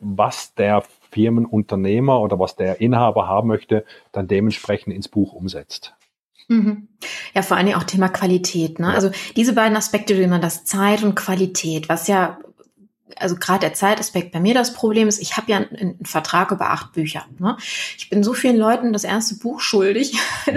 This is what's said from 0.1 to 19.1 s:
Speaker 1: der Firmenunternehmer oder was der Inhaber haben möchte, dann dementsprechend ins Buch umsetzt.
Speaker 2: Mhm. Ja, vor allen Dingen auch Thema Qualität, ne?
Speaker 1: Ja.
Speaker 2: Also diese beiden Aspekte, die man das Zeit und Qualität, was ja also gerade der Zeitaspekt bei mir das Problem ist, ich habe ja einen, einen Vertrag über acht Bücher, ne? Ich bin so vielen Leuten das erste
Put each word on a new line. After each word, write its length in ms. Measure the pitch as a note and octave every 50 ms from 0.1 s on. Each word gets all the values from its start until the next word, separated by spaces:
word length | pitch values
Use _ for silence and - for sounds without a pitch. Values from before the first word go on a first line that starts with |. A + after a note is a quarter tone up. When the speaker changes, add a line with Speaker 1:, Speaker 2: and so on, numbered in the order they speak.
| G2 F#2+ G#2+ B2+ C3 - - - _
Speaker 1:
der 280 | - G#2 G2+ G#2 G#2 - - _ _ _ _
Firmenunternehmer 1120 | - G#2+ G#2+ A2+ A2+ A#2 A#2 A#2 A2 G#2+ G#2 - A2 G2 F#2+ F#2+ G2+ A#2 C3 C#3 C3+ B2
oder 180 | G#2+ G2+ G2+ F#2
was 180 | F#2 F#2 -
der 240 | - F#2+ F#2 F#2 -
Inhaber 460 | A2 A#2+ B2+ A#2+ A#2+ A2+ G2+ A2 F#2+ F2
haben 200 | F#2+ G2+ A2 A#2
möchte, 360 | A2 G#2 - - A2 G#2+ G#2+ - - - _ _ -
dann 140 | G#2 G2
dementsprechend 680 | F2+ G2+ F#2+ G#2 A2 G#2 - - - G#2 G2+ - - F#2
ins 140 | F#2+ F#2+ -
Buch 240 | - G#2 G2 F#2+ -
umsetzt. 640 | - F#2 F#2+ F2 D#2 C#2 - - - - - - _ _ _ _ _ _ _ _ _ _ -
Speaker 2:
Mhm. 400 | A#3 A3+ G3+ G#3+ G#3 G#3 G#3 - _ _ - - - - - - -
Ja, 80 | G3 F#3+
vor 140 | - F#3+
allen 100 | E3+ F3+
Dingen 120 | G3 A2 F3
auch 60 | F3
Thema 240 | - - F#3+ F#3 F#3
Qualität, 680 | F#3 - G#3 F3+ F3+ F3+ F3+ - - F3 D#3+ D#3+ D#3+ -
ne? 80 | E3+ F3
Speaker 1:
Ja. 60 | -
Speaker 2:
Also 160 | - G3 G3 F#3+ - - - -
diese 160 | - A#3 B3 A3
beiden 240 | A3+ A3 A3 G#3+
Aspekte, 380 | G#3+ G#3 - - G#3 G#3 - G#3
die 120 | F#3 F#3
man 140 | F3+ F3+ F3
das 240 | D#3+ E3+ - - -
Zeit 380 | - - G3 G3 G3+ G#3+ G#3+ A3
und 120 | G#3 G3
Qualität, 760 | G3+ - - F#3+ F#3 F#3+ F3+ F#3 - - E3 D#3+ D#3 D#3 -
was 180 | E3 E3 - -
ja 300 | G3+ F#3+ F#3 D#3+ - - - - _ _ - _ _ _ _ _ _ _ _ _ -
also 200 | - - F#3 F3
gerade 240 | F3+ - - F3+ G3
der 140 | E3 D#3 -
Zeitaspekt 580 | - - G3 G#3+ G#3+ A3 - - F#3 F3 - -
bei 80 | E3
mir 140 | F3 G3+ A#3+
das 180 | C4 A#3+ A#3+ -
Problem 340 | - - A3 G#3+ A3+ A3 G#3+
ist, 120 | G#3 -
ich 160 | F3 - -
habe 140 | - A3 -
ja 60 | G#3+ G3
einen, 100 | G#3 - -
einen 280 | - G3+ F3 - - -
Vertrag 460 | - - D#3 D3+ - - E3+ F#3 F#3+ G3+
über 180 | F3+ - -
acht 220 | - - - - -
Bücher, 320 | E3+ D#3+ D3+ - - - - B2+ -
ne? 180 | F3+ G#3 A#3+ - - - - - - - -
Ich 140 | - - -
bin 120 | - G#3 G3+
so 100 | G#3+ B3
vielen 220 | A#3+ - C4 B3
Leuten 360 | A3 A3 A3 A#3 B3 B3 A#3+ G#3+
das 120 | G#3 G3+
erste 320 | G3